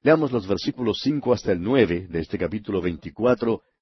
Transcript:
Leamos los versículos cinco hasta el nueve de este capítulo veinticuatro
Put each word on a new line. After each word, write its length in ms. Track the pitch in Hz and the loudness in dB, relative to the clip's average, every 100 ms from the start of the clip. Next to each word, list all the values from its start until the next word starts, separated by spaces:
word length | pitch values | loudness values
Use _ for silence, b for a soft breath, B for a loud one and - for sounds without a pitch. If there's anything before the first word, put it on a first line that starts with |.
Leamos 300 | 139 160 147 | 4 4 4
los 140 | 123 92 | -2 0
versículos 540 | 98 - - 117 101 | -2 -2 -2 -2 0
cinco 300 | 139 147 123 | 0 0 0
hasta 200 | 117 - | 0 0
el 100 | 90 | -2
nueve 440 | 95 135 98 87 95 | 2 2 2 0 -4
de 120 | 85 | -6
este 180 | 82 104 | -4 -4
capítulo 420 | 87 107 104 95 | -4 -4 -4 -4
veinticuatro 800 | 87 80 - 85 120 123 117 104 _ _ | -4 -6 -12 -2 0 2 0 -4 _ _